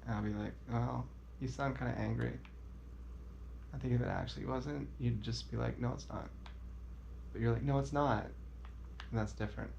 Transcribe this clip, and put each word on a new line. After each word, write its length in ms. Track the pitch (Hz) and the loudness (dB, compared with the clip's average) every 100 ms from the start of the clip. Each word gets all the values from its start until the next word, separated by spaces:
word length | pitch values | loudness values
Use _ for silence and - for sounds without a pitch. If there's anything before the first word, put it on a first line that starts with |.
| - | 0
And 100 | 107 | 0
I'll 80 | |
be 100 | 104 | 2
like, 200 | 104 104 - - | 0 -2 -4 -2
Well, 340 | 117 120 123 123 - - - | 0 2 0 -4 -8 -14 -6
you 80 | 131 | -4
sound 300 | - 139 131 | 0 0 0
kinda 160 | 123 123 | 0 0
angry. 360 | 107 113 120 - - - - - - - - - - - - - - | 2 2 0 -2 -8 -12 -12 -12 -12 -12 -10 -10 -10 -10 -10 -10 -8
I 40 | 135 | -2
think 160 | 127 | 4
if 80 | 120 | 6
it 60 | 120 | 6
actually 380 | 92 90 - - | 2 0 -2 0
wasn't, 420 | 131 131 147 139 - | 0 0 -2 -2 0
you'd 220 | 120 117 | 2 2
just 280 | 107 117 - | 2 -2 -2
be 80 | 113 | 0
like, 220 | 120 117 | 0 2
No, 120 | 120 | 2
it's 140 | - - | 0 -2
not. 200 | 104 - - - - - - - - - - - | -6 -6 -8 -10 -10 -8 -8 -8 -10 -10 -8 -6
But 100 | - | 2
you're 120 | 117 | 6
like, 100 | 117 | 6
No, 160 | 139 139 | 6 6
it's 140 | 139 | 6
not. 320 | 143 143 107 - - - - - - - - - | 6 6 6 4 -6 -10 -10 -10 -10 -10 -8 0
And 80 | 117 | 2
that's 140 | 104 | 2
different. 380 | - 107 - 107 | 0 -2 -2 -6